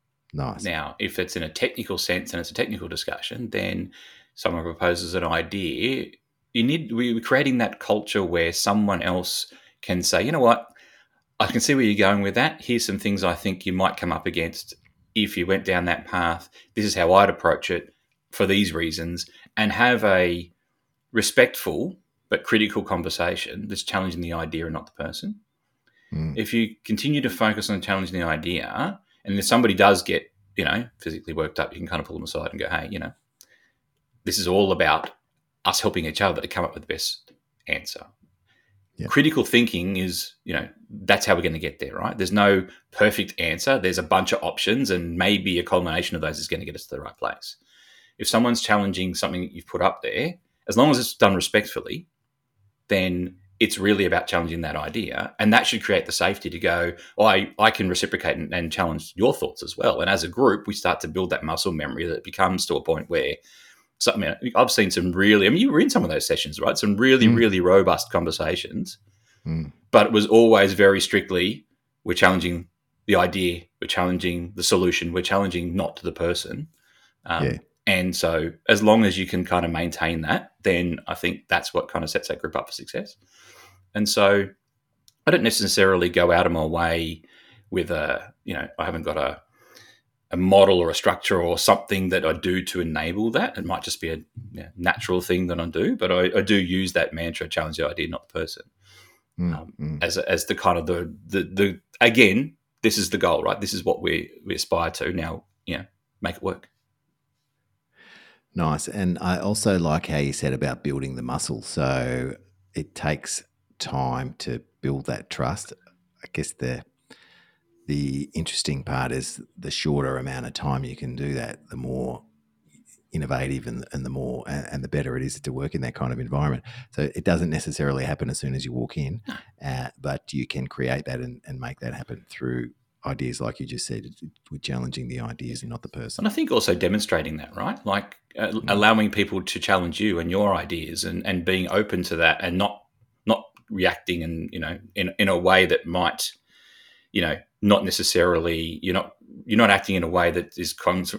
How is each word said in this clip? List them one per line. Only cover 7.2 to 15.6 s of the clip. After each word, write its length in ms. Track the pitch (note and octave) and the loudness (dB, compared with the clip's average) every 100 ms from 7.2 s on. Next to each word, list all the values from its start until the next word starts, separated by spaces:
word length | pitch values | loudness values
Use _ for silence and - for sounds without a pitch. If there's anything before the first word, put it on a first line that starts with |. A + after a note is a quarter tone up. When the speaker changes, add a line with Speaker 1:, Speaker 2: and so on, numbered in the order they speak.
Speaker 2:
creating 380 | - C3+ C#3+ B2 | 2 2 2 2
that 200 | G#2 - | 0 -4
culture 460 | - G#2 - G#2+ | -2 -2 0 -2
where 280 | F2+ E2+ E2 | 0 2 0
someone 500 | E2+ - G#2 G2+ F#2 | 0 0 2 2 0
else 500 | F2+ F2+ F2 - - - _ _ | 0 -2 -2 -6 -8 -14 _ _
can 200 | - F2+ | -4 -2
say, 220 | E2+ F2 | 2 2
"You 80 | A2 | 2
know 80 | D#3 | 4
what? 260 | A#2+ A#2+ - _ _ _ _ _ _ - | 4 4 0 _ _ _ _ _ _ -2
I 80 | G#2 | 0
can 140 | A#2 | 0
see 160 | - C3+ | 2 4
where 80 | |
you're 100 | A2+ G#2 G2 | 4 4 4
going 140 | G2+ | 4
with 120 | G2 | 2
that. 260 | G2+ D3+ - | 2 0 -2
Here's 240 | - A#2+ | -2 -2
some 140 | - G2 | 0 -2
things 240 | G#2 G2+ | -2 0
I 120 | F#2 | 0
think 320 | E2+ G#2 F#2 F#2+ | 0 -4 -4 -4
you 60 | |
might 240 | F#2 F#2 - | 0 0 0
come 140 | F2+ | -4
up 160 | D#2+ F#2+ | -4 -4
against 480 | E2 E2 - - - _ _ _ | -4 -4 -6 -16 -20 _ _ _
if 220 | A2+ G#2 - | -2 -2 -2
you 100 | E2+ | 0
went 180 | F#2+ | 0